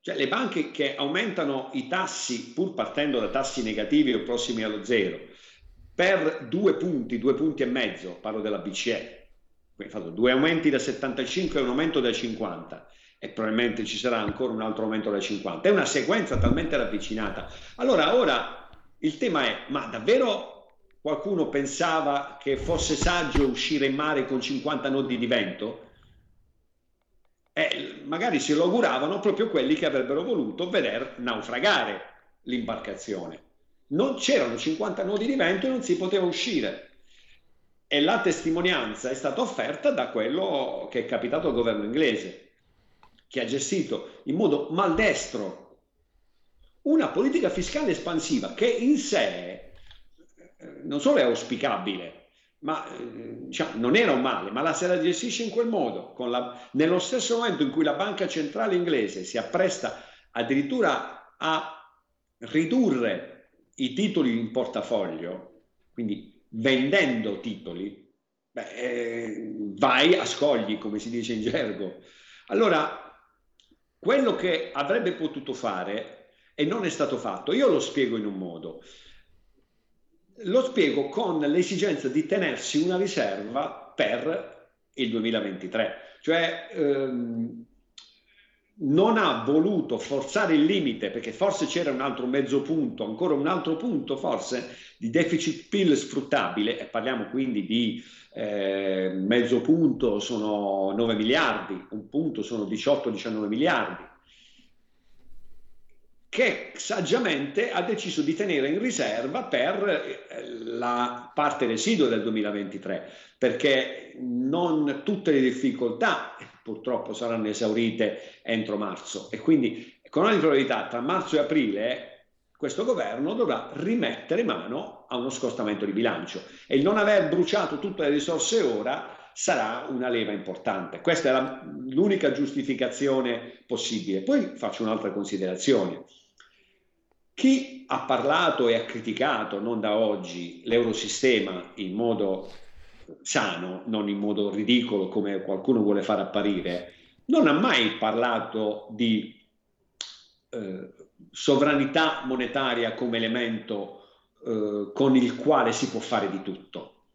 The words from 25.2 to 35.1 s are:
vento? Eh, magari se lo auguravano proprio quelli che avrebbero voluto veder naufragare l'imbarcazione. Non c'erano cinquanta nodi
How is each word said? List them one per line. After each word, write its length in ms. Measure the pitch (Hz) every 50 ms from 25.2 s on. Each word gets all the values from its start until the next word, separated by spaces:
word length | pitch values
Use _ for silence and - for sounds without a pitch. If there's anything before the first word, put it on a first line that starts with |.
| 120
vento? 600 | 117 123 120 104 92 92 - 104 110 - - - - - _ _ - - - _ _ _ _ _ _ _ _ _ _ _ _ _ _ _ _ _ _ _ _ _ _ _ _ _ _ _
Eh, 500 | - - - - - - - - - -
magari 340 | - 156 165 196 240 214 143
se 160 | - - 151
lo 100 | 147 165
auguravano 540 | 175 185 240 226 160 127 131 139 151 190 202
proprio 320 | - 208 190 202 226 220
quelli 240 | - 156 127 131 151
che 120 | 156 -
avrebbero 360 | 156 139 135 123 120 135 151 175
voluto 480 | 254 240 175 131 107 - - 170 180
veder 440 | 196 202 143 113 101 117 131 - - -
naufragare 800 | 123 123 117 110 98 92 120 123 143 202 202 147 117 104 101 92 - - - - _ _ _ _ _
l'imbarcazione. 1000 | - 123 123 113 104 110 107 - 110 98 90 - - 104 92 85 85 80 - _ _ _ _ _ _ _ _ _ _
Non 260 | 139 160 233 277 269
c'erano 420 | - - - 277 277 139 120 113
cinquanta 460 | 120 - 156 - - 208 208 180 - 185
nodi 240 | 185